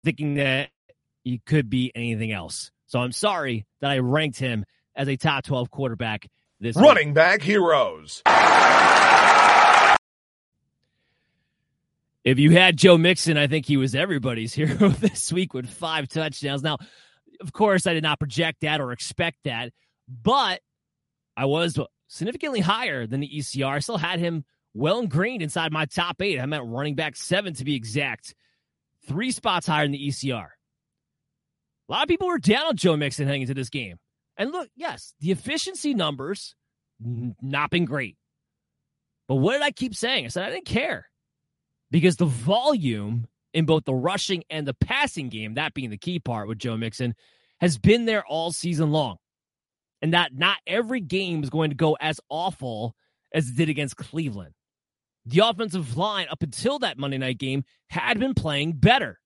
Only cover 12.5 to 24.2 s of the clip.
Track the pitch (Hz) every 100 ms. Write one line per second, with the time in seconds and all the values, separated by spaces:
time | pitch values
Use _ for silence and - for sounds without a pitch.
12.5 | 170 185 156 185 170 170 185 - 151 143
13.5 | 156 135 139 131 127 185 151 123 117 113
14.5 | - 156 - 202 143 214 - - 170 185
15.5 | - 123 - 165 160 139 160 156 135 143
16.5 | 139 151 147 - _ _ _ _ _ 180
17.5 | - 214 190 190 165 156 143 151 113 165
18.5 | - 156 151 131 123 - - 170 - 143
19.5 | 117 120 _ _ _ _ 123 113 269 226
20.5 | 185 _ _ _ _ _ _ _ - 135
21.5 | 151 170 147 135 _ _ - 185 254 302
22.5 | 240 175 214 240 139 113 135 143 151 131
23.5 | 135 135 143 139 220 165 180